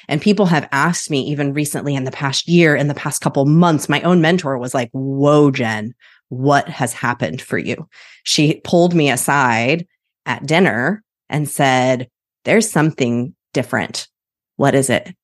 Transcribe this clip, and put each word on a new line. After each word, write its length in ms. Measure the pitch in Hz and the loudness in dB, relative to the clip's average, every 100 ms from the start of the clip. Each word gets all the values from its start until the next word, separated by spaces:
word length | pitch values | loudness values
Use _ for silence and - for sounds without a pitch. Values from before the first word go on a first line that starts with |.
| - | -6
and 120 | 147 | -2
people 260 | 208 202 185 | 2 2 2
have 220 | 156 - | 2 0
asked 380 | 139 160 170 - | 0 0 -2 -4
me 100 | 143 | -4
even 320 | 135 147 143 | -4 -4 -4
recently 400 | 143 147 139 143 | -2 -4 -4 -4
in 100 | 135 | -4
the 60 | 131 | -6
past 380 | - 139 135 - | -6 -6 -4 0
year, 280 | 175 160 135 | 4 4 2
in 120 | 147 | 0
the 60 | |
past 260 | - 147 - | -4 -6 -4
couple 240 | 180 143 139 | -2 2 4
months, 420 | 160 175 147 - | 4 4 2 0
my 140 | 147 | -2
own 180 | 170 180 | 2 2
mentor 380 | 156 180 147 131 | 4 2 -2 -6
was 160 | 123 | -4
like, 160 | 135 117 | -4 -4
"Whoa, 580 | 135 135 135 143 147 147 | -6 -4 0 4 6 4
Jen, 440 | 127 113 107 110 - _ _ - | 2 -2 -4 -8 -14 _ _ -14
what 400 | 127 139 143 - | -4 2 2 0
has 240 | 147 123 | -4 -6
happened 480 | - 120 120 95 - | -4 -4 -4 -6 -8
for 180 | - 87 | -8 -6
you?" 300 | 101 - - _ - - | -6 -8 -12 _ -20 -14
She 360 | - - 151 - | -4 0 0 0
pulled 300 | - 175 175 | 0 2 4
me 160 | 170 143 | 2 2
aside 760 | 123 - 143 127 113 120 165 - _ _ _ - | 0 0 2 2 2 0 -2 -6 _ _ _ -10
at 200 | 120 143 | -8 0
dinner 560 | 165 175 110 139 214 _ _ - | 2 2 2 -2 -4 _ _ -8
and 200 | 147 143 | -6 -4
said, 600 | - 139 127 127 127 123 _ _ _ | 0 2 2 2 0 -4 _ _ _
"There's 260 | 120 208 214 | 0 0 2
something 640 | 160 151 - 120 120 135 - _ | 0 0 0 -2 -2 -6 -10 _
different. 560 | 139 - 107 - - - _ _ _ _ - | -6 -4 -4 -6 -8 -14 _ _ _ _ -2
What 180 | 135 | 2
is 160 | 135 123 | 2 2
it? 240 | 110 - - | -2 -4 -20